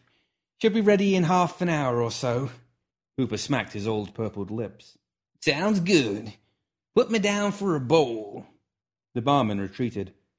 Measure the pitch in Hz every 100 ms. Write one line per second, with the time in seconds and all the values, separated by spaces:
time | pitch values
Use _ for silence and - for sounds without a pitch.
0 | _ _ _ _ _ - 220 220 208 202
1 | 202 190 165 180 175 - 175 151 131 120
2 | 117 - 127 120 135 - _ _ _ _
3 | _ - 120 107 - 123 101 104 107 107
4 | 98 - 107 101 95 113 104 - - _
5 | _ _ _ - 156 143 208 202 170 175
6 | 113 101 110 - _ _ _ _ _ 220
7 | 240 220 202 202 208 202 196 151 123 165
8 | 131 113 101 107 - _ _ _ _ _
9 | _ 123 123 143 110 101 95 - 120 101
10 | 98 _ _